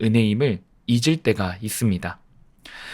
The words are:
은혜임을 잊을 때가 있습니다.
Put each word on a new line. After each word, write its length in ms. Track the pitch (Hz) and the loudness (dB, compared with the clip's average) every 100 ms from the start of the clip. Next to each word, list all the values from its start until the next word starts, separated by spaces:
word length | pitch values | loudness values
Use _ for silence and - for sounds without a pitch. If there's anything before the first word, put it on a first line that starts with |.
은혜임을 600 | 110 117 110 107 139 92 - _ - | 2 4 4 2 0 -2 -8 _ -2
잊을 300 | 120 156 165 | 0 2 2
때가 320 | 117 104 92 92 | 0 0 -2 -6
있습니다. 580 | 107 - 113 90 87 - _ - - _ - - - | -8 -2 0 0 -4 -10 _ -20 -20 _ -20 -18 -16